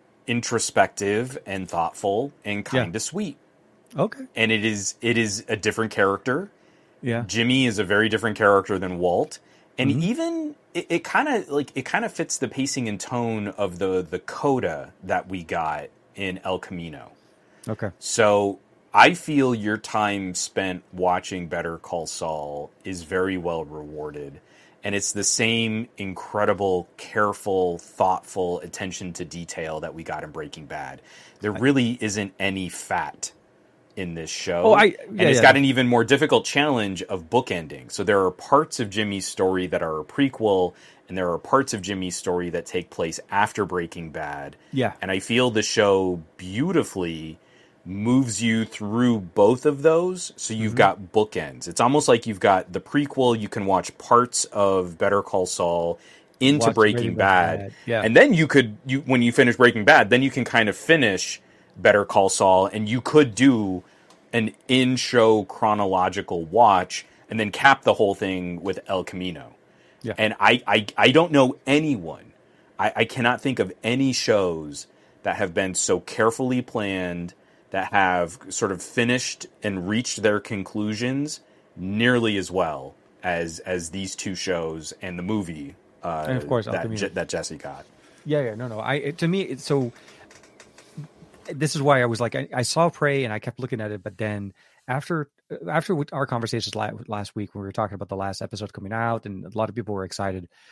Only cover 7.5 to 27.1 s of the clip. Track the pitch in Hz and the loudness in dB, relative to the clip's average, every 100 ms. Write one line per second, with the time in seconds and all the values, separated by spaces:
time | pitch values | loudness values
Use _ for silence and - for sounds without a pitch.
7.5 | 131 127 104 92 104 110 104 110 104 104 | 4 2 2 2 2 2 2 -2 2 6
8.5 | 98 95 95 92 90 90 90 147 - _ | 6 4 -2 -4 -2 0 0 -2 -8 _
9.5 | _ _ - 135 143 170 269 330 330 302 | _ _ -2 0 0 0 -2 -4 -4 -8
10.5 | - _ 175 170 170 170 196 294 240 - | -12 _ -10 -4 -4 -2 -2 0 -2 -2
11.5 | 143 135 - 127 185 226 - 165 - 120 | -4 -4 -6 -4 -4 -4 -6 -6 -6 -6
12.5 | - 135 - 117 101 - 123 117 110 104 | -4 -4 -4 -4 -6 -6 -4 -2 -4 -6
13.5 | - 101 87 95 92 87 92 - - 147 | -4 -4 -2 -2 0 -2 -6 -10 -4 0
14.5 | 131 95 78 69 - 92 92 92 92 82 | 0 -2 -6 -12 -14 -4 -4 -4 -10 -6
15.5 | 87 78 73 71 _ _ - 98 92 95 | -4 -4 -6 -10 _ _ -10 -8 -8 -6
16.5 | 92 - 90 82 71 - _ _ _ _ | -6 -6 -12 -12 -14 -20 _ _ _ _
17.5 | _ - 110 104 - - - 107 104 101 | _ -12 -10 -10 -10 -4 4 6 6 4
18.5 | 95 _ _ _ 101 127 175 - 147 131 | -2 _ _ _ 8 8 6 0 2 4
19.5 | 117 104 107 - 107 104 101 95 90 - | 2 0 -4 -2 0 0 0 -4 -6 -6
20.5 | - 95 90 - 90 90 90 - 92 85 | -2 -2 -4 -10 -2 0 0 -2 -8 -6
21.5 | 85 82 82 - 87 78 - 82 78 73 | -6 -6 -8 -8 -8 -8 -8 -6 -6 -8
22.5 | 73 73 _ - 92 85 95 92 92 87 | -10 -12 _ -12 -12 -4 -2 0 -2 -4
23.5 | 82 76 76 73 76 76 - 139 - - | -4 -6 -12 -14 -12 -12 -12 -14 -16 -20
24.5 | _ _ _ 104 101 98 104 98 - 113 | _ _ _ -4 -4 -4 -2 -2 0 0
25.5 | 113 113 110 120 - 98 82 - 104 104 | 0 0 -4 -6 -10 -10 -10 -8 0 0
26.5 | 98 98 90 87 - - | 2 0 0 -4 -14 -6